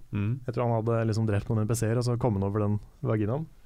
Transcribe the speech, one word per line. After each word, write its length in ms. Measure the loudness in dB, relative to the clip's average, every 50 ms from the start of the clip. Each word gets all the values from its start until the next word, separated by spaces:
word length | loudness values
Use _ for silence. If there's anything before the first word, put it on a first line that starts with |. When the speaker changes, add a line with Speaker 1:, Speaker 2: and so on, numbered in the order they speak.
| -12 -6
Speaker 1:
Mm. 280 | -2 -2 0 0 -2 -4 -4
Speaker 2:
Jeg 80 | -6 -2
tror 100 | -2 0
han 160 | 0 0 0 0
hadde 220 | 0 0 2 2 2
liksom 180 | 2 2 2
drept 220 | 2 2 0 0 0
noen 120 | 0 0
N 60 | 2 2
P 60 | 0
C-er, 220 | 0 2 2 2
og 80 | 2 2
så 140 | 0 0 2
kom 160 | 2 0 2
han 80 | 2
over 160 | 0 0 0 0
den 200 | 0 0 0 -2 -4 -8 -14 -6
vaginaen. 440 | -2 -2 0 0 0 0 -2 -4 -6 -8 -12 -16 -8